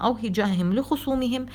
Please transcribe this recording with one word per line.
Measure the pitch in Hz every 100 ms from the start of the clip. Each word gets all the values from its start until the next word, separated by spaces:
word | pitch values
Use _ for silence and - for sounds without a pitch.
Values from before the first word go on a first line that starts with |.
أو | 220
هجائهم | 226 220 185 202 180 180
لخصومهم | 214 269 285 - 262 254 254 254